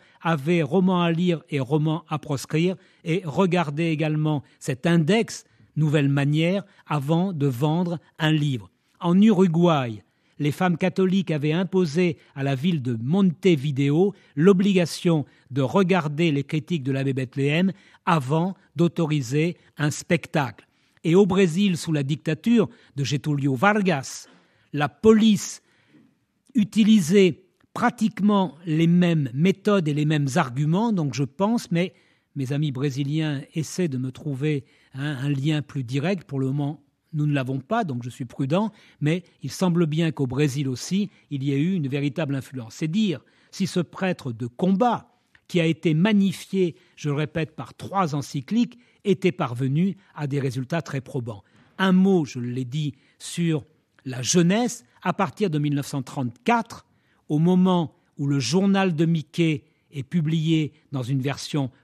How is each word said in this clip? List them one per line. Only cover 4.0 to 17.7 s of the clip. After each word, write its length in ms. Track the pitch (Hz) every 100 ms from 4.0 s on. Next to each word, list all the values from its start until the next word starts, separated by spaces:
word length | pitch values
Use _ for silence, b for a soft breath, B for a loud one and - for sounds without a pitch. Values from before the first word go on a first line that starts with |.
| 156 156 151 147 b b
cet 280 | - 131 170
index, 580 | 170 151 220 - - - b b -
nouvelle 320 | 156 151 139
manière, 560 | 139 139 151 165 196 - b -
avant 460 | 151 139 165 196
de 140 | 160 139
vendre 520 | 117 151 165 175 170 b -
un 140 | 156
livre. 380 | 156 147 123 95 _ _ _
En 200 | 175 185
Uruguay, 840 | 220 196 190 160 175 151 123 107 - _ _ -
les 140 | 147
femmes 240 | - 185 170
catholiques 540 | 185 180 185 196 170
avaient 220 | 156 151
imposé 640 | 160 190 190 175 151 175 - b
à 80 | 135
la 120 | 139
ville 280 | 135 175 160
de 140 | 123 113
Montevideo 1120 | 120 190 190 147 196 156 147 135 139 151 202 B B
l'obligation 880 | 139 175 185 202 185 170 - 175 160 135 b b
de 120 | 127
regarder 680 | 127 190 180 185 151 147 170
les 120 | 143
critiques 380 | 139 156 147 170
de 100 | 131
l'abbé 200 | 135 139
Bethléem 600 | 131 127 139 139 156 190